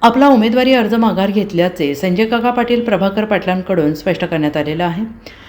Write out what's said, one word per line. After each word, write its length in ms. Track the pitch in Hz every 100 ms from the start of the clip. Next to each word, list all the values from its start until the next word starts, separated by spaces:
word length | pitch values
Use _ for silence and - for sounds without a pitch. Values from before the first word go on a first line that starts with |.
आपला 260 | 226 247 285
उमेदवारी 460 | 254 220 247 254
अर्ज 200 | 262 214
माघार 380 | 226 226 180 202
घेतल्याचे 640 | 208 202 170 175 - 143 139
संजय 300 | 185 180 220
काका 260 | 233 240
पाटील 320 | 240 240 240
प्रभाकर 420 | 233 190 196 196 214
पाटलांकडून 680 | 190 185 185 180 180 151
स्पष्ट 320 | 156 196 160 170
करण्यात 320 | 160 147 151
आलेलं 260 | 147 160
आहे. 200 | 175 165 220 - - -